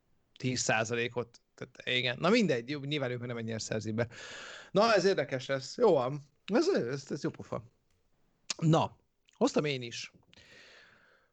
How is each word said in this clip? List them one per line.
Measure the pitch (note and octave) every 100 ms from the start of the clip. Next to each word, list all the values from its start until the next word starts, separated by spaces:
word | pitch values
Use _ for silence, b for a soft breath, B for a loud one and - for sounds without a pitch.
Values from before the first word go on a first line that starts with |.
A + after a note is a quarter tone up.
| _ _ _ -
tíz | C3 B2
százalékot, | - A#2 A2+ A#2+ A#2+ B2 A#2 - _ -
tehát | - - - B2+
igen. | B2 B2+
Na | E3
mindegy, | A#3+ F#3+ B2+ A#2+
jó, | D3
nyilván | C#3 D3 B2+
ők | B2 B2
nem | A#2
ennyire | A2+ A2
szerzik | - A2 G#2+
be. | A2 A2 B B B B B B
Na, | F3+ A3+
ez | G#3 F#3
érdekes | E3 C3+ C3 -
lesz. | C3+ C3 -
Jó | A3+
van. | D#3 B2 D3 C#3+ _ -
Ez, | G#3 E4
ez, | D4+ A#2+ C#3 -
ez | D3
jó | D#3
pofa. | - - - A2 _ _ _ _ _ _ _ - -
Na, | E3 D#3+ A#2 - _ _ _
hoztam | - B3+ - D3+
én | C3+
is | A#2+ A2+ - - _ B B B B B B B B B B